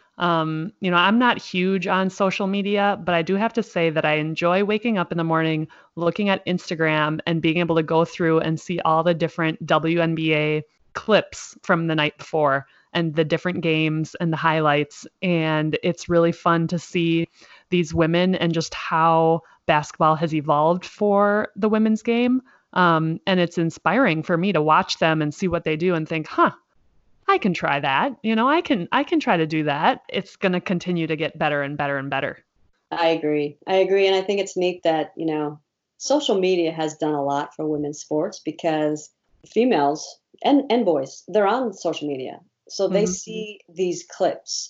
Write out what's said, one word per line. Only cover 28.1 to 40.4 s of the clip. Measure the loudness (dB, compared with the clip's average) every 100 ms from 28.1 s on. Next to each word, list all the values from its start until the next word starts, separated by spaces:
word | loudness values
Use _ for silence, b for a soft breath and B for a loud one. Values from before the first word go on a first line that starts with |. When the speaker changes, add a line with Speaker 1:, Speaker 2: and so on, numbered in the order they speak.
| -2
Speaker 1:
You | -2 0
know, | 2
I | 2
can, | 2 -2 0
I | -2 0
can | 0
try | 2 2
to | 0
do | 0
that." | -2 0 0 0 -4
It's | -8 -8 -4
gonna | -2 -2
continue | -2 -4 -2 -2 -2
to | -2
get | -4 -2
better | -2 0
and | -2 -4
better | -4 -4
and | -4
better. | -4 -4 -8 _ _ _ _ _
Speaker 2:
I | -2 0
agree. | 0 0 -2 -4 -8 -2
I | 2
agree. | 2 4 4
And | 2
I |
think | 0 -4
it's | -4 -2
neat | -2 0
that, | 0 0 -2 -6
you | -4
know, | -2 -4 -8 _ _ _ _
social | -2 0 0 0
media | 2 0 0
has | -2 -6 -4
done | -2
a | -2
lot | -2 -2 -4 -6
for | -4
women's | -4 -6 -8
sports, | -6 -4 -4 -6
because | -10 -6 -2 0 0 -2 -8 _ _ _ _
females | 0 2 2 2 -2 -8 -20 _ _